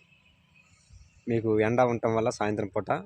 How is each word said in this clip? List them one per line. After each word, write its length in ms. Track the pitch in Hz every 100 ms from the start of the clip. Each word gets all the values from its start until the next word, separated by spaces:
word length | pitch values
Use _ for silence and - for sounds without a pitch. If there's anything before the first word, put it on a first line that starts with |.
| _ _ _ _ _ _ _ _ _ - - _ -
మీకు 180 | 117 110 107 110
ఎండ 100 | 120 123
ఉండటం 200 | 117 117 113
వల్ల 140 | 117 -
సాయంత్రం 300 | 107 104 104 107
పూట 160 | 92 151